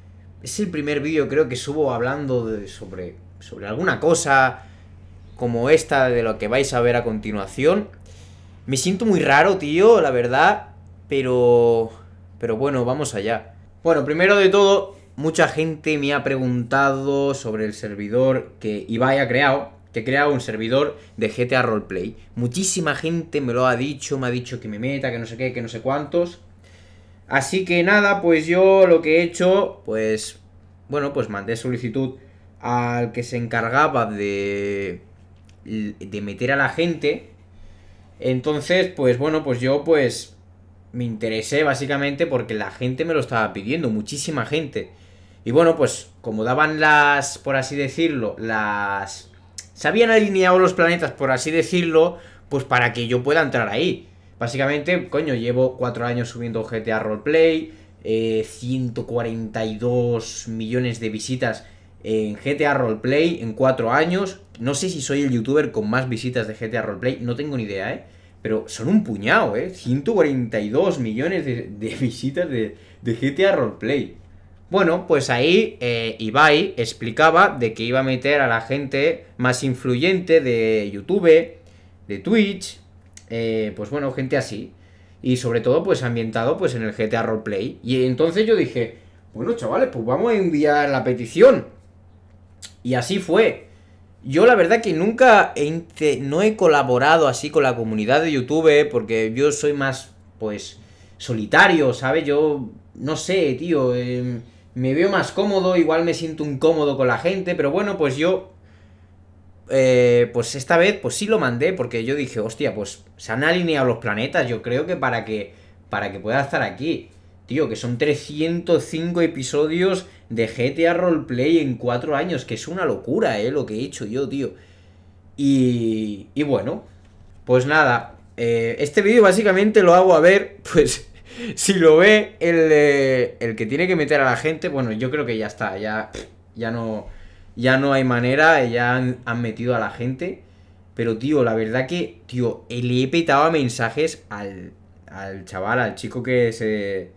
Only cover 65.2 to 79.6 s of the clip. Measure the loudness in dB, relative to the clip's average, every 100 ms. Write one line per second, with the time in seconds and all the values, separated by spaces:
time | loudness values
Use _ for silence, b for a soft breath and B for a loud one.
65.2 | 0 0 0 0 0 -2 -2 -2 -2 -4
66.2 | -4 -4 -6 -8 -6 -6 -6 -4 -4 -4
67.2 | -6 -6 -6 -6 -6 -6 -6 -10 b b
68.2 | b b -4 -4 -4 -6 0 2 0 -4
69.2 | 0 0 0 -2 -6 -8 -4 -2 0 2
70.2 | 2 0 -2 -4 -2 0 0 -2 -4 -4
71.2 | -2 -4 -4 -6 -8 -10 -8 -4 -4 -4
72.2 | -6 -4 -4 -4 -6 B B B -6 -2
73.2 | -2 2 2 2 -2 -4 -4 -2 -4 -12
74.2 | b b b b -2 0 2 0 0 0
75.2 | 2 0 4 4 2 -2 -4 -2 -4 -6
76.2 | -2 4 6 6 2 -2 -6 -6 -4 2
77.2 | 4 6 4 2 -2 -2 -2 0 0 -2
78.2 | 0 2 2 0 -2 -6 -4 0 0 -2
79.2 | -8 -2 -2 0